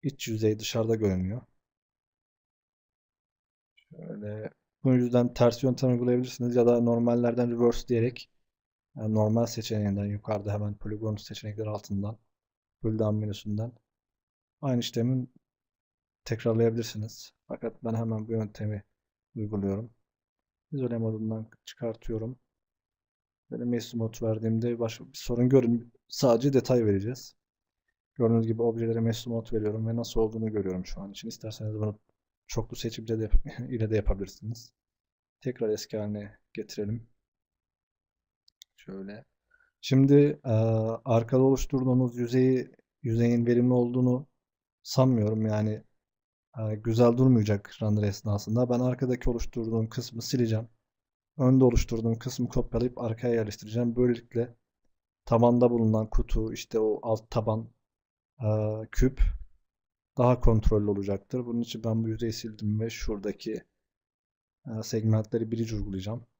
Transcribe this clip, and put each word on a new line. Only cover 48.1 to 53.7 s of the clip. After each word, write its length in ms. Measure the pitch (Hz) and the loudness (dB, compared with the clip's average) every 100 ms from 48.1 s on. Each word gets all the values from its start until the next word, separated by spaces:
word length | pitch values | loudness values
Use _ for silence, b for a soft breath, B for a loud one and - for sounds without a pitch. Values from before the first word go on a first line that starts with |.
| 98 107 104 107 113 123 | -2 -4 -4 -2 -2 0
Ben 100 | 120 | 0
arkadaki 500 | 127 123 127 123 127 | 0 -2 -2 0 0
oluşturduğum 580 | 117 - - 113 113 113 | -2 -4 -4 -2 -2 -2
kısmı 340 | - 120 117 | -6 -10 -10
sileceğim. 460 | - 135 117 110 113 _ _ _ _ _ _ - | -4 0 0 0 -4 _ _ _ _ _ _ 0
Önde 260 | 127 131 | 4 6
oluşturduğum 540 | 127 120 - 113 113 113 | 6 6 2 -2 0 -2
kısmı 300 | 123 - 120 | -4 -6 -2
kopyalayıp 500 | - 117 117 123 123 | -2 -2 -2 -2 -4
arkaya 360 | 117 113 123 | -6 -4 -2
yerleştireceğim. 600 | 117 107 - 107 | 0 -2 -6 -8